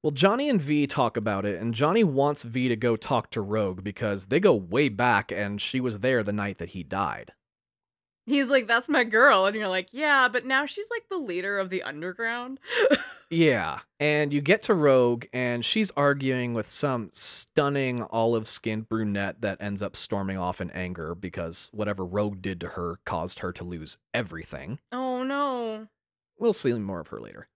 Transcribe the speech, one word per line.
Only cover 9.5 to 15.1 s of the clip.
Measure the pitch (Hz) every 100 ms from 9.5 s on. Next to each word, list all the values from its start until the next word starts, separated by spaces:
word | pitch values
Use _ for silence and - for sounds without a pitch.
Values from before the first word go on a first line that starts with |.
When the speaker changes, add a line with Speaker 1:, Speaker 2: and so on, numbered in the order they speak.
| 214
Speaker 2:
you're | 208
like, | 214 226
"Yeah, | 247 302 277 247
but | 240 240
now | 269 294
she's, | - 427
like, | 466 _
the | 381
leader | 254 175 190 202
of | 190
the | 185
underground." | - 147 175 185 226 240 247 269 - 480 453
<laughs> | 285 - - _
Speaker 1:
Yeah. | 165 160 120 80 71 - _
And | 147 151 147
you | 143
get | 143 214
to | - 190
Rogue, | 147 131 123